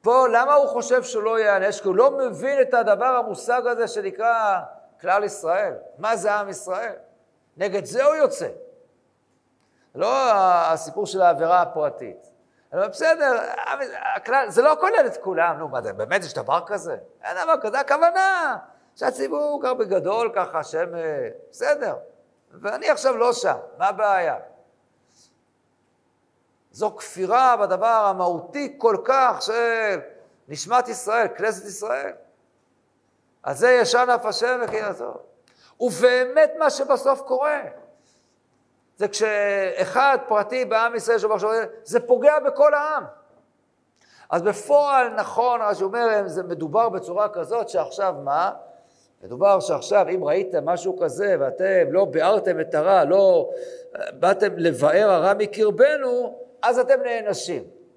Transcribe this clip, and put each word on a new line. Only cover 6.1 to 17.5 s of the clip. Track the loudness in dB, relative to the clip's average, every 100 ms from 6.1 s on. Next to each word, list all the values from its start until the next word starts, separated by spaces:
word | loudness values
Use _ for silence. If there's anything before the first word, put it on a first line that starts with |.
| -2
זה | 0
עם | -2 -4
ישראל? | -10 -8 -8 -8 -12 -20 _ _ _ _ -6
נגד | -4 -4
זה | -4 2
הוא | 2
יוצא. | 4 0 0 -8 -10 -20 _ _ _ _ _ _ _ _ _ _ _ _
לא | -4 -2
ה-, | 0 2 4 4 4 2
הסיפור | -2 -4 -8 -6
של | 4
העבירה | 4 4 2 2
הפרטית. | 2 -2 -4 -6 -16 -16 _ _ _ _ _
אבל | -4 -4
בסדר, | -2 0 2 2 0 -4 -8 -6 -6 -8 -8 -6 -6
הכלל, | -2 0 2
זה | 2
לא | 4 4
כולל | 2 2 2
את | -2
כולם. | -6 0 0 -2
נו, | -6
מה | -6
זה, | -6
באמת | -6 -2 -2
יש | -2
דבר | -8 -2 -2 -2
כזה? | -8 -8 -12 -14 _
אין | -10 -6
דבר | 0